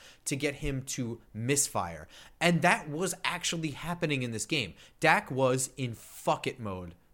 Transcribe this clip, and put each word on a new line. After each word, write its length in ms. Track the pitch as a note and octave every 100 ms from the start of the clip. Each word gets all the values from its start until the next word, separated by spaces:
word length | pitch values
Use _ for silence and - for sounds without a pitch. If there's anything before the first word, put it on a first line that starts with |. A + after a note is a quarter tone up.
| - - -
to 100 | C#3+
get 200 | C#3+ C#3
him 280 | D3 C3+ C3+
to 320 | - A#2+ A#2 -
misfire. 760 | G#2+ A#2 C#3 - A2 F2+ E2 D2+ - - -
And 220 | E3 E3+
that 280 | E3+ F3 D#3
was 260 | D3 F#3 F3
actually 480 | - F3 - E3+ D#3+
happening 500 | B2 E3 F3 E3 C#3+
in 100 | B2
this 140 | A2+ -
game. 300 | D#3 G#2 - - -
Dak 320 | D#3 F3+ G#3
was 400 | C3 C3 C3 C3+ -
in 180 | C3 A2
fuck 500 | - - - D#3 -
it 140 | -
mode 340 | G#2+ F#2 F2 E2+ _